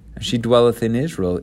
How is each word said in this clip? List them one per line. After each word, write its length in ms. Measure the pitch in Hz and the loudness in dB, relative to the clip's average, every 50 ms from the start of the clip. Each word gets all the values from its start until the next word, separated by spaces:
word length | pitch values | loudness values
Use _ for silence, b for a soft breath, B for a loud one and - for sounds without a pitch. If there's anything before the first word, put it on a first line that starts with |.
| - - - | -20 -18 -14
And 120 | - - | -10 -6
she 120 | - 123 | -4 -4
dwelleth 460 | 120 117 117 120 120 120 120 113 - 117 | -2 0 2 4 4 4 4 2 0 -2
in 100 | 113 117 | -2 -2
Israel 460 | 123 147 165 - - 95 90 90 - | -2 -2 -4 -4 -4 -2 -2 -2 -4